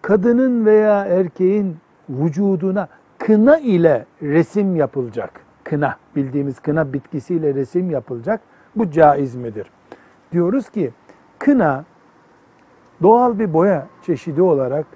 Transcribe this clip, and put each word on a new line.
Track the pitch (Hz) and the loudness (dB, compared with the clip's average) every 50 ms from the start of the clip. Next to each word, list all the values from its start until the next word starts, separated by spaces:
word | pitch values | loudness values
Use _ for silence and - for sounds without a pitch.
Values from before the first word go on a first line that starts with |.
kadının | - - 202 208 180 240 240 240 262 262 247 233 220 | 0 0 0 2 2 2 2 2 2 0 0 2 2
veya | 214 214 214 214 214 208 202 196 | 4 4 4 4 4 2 0 0
erkeğin | 196 175 185 190 170 _ - 185 185 202 214 202 190 160 160 _ _ _ _ _ - | 0 0 0 0 -2 _ -2 0 0 2 0 -2 -4 -6 -10 _ _ _ _ _ -10
vücuduna | 135 131 151 170 143 165 202 196 190 170 185 190 185 208 180 - - _ _ _ _ | -6 -2 -2 -2 -2 0 0 0 0 -2 -2 -4 -4 -4 -6 -8 -12 _ _ _ _
kına | _ - - 214 208 220 269 302 | _ 0 2 4 4 6 4 4
ile | 320 294 240 190 175 170 160 143 113 - _ _ _ | 4 2 0 0 4 4 4 2 2 -2 _ _ _
resim | 165 143 143 160 160 - - 208 202 190 180 | -6 0 0 0 0 0 -2 -2 -2 0 0
yapılacak. | 160 143 127 - 139 123 117 98 113 98 - _ - _ _ _ _ _ | 0 -2 -2 -2 -6 -6 -6 -8 -10 -10 -10 _ -20 _ _ _ _ _
Kına, | - 156 143 143 127 - _ _ _ _ | -6 -4 -2 -2 -4 -4 _ _ _ _
bildiğimiz | 147 139 131 127 147 139 139 127 - | -6 -6 -4 -4 -4 -4 -4 -8 -6
kına | - 156 147 160 156 135 131 | -6 -4 -2 -2 -2 -4 -6
bitkisiyle | 139 - - - 147 - - 180 165 156 147 135 | -10 -10 -8 -12 -12 -8 -6 -6 -4 -2 -2 -4
resim | 135 135 - - 180 185 180 | -4 -6 -4 -4 -4 -4 -4
yapılacak. | 156 131 - - 131 120 117 170 220 214 _ _ _ _ _ _ _ | -6 -6 -8 -8 -12 -10 -6 -6 -6 -6 _ _ _ _ _ _ _
Bu | 214 226 170 | -4 -4 -2
caiz | 143 165 156 147 143 143 143 131 117 | 2 4 4 6 4 2 -2 -6 -8
midir? | 123 120 117 104 107 98 - _ _ _ _ - _ _ _ _ _ _ _ | -10 -12 -10 -10 -12 -14 -14 _ _ _ _ -20 _ _ _ _ _ _ _
Diyoruz | - 175 170 175 220 277 226 - | -2 -2 0 0 -2 -2 -4 -6
ki, | - 214 160 - - _ _ _ - _ _ _ _ _ | -6 -6 -6 -6 -6 _ _ _ -20 _ _ _ _ _
kına | - 277 294 254 190 151 135 135 160 _ _ _ _ _ _ _ _ _ _ _ _ _ _ _ _ _ _ _ _ _ _ _ 165 | 0 2 2 4 2 2 0 -2 -8 _ _ _ _ _ _ _ _ _ _ _ _ _ _ _ _ _ _ _ _ _ _ _ 4
doğal | 196 220 240 247 247 233 196 | 4 4 6 4 0 0 -2
bir | 226 185 156 | -4 0 0
boya | 160 175 202 185 147 123 - _ _ | 2 2 2 0 -2 -4 -10 _ _
çeşidi | - - 165 123 - 175 143 147 | -6 -6 -6 -6 -6 -6 -2 0
olarak | 185 185 156 139 131 123 135 151 151 _ - | 2 2 2 0 0 -2 -4 -6 -6 _ -16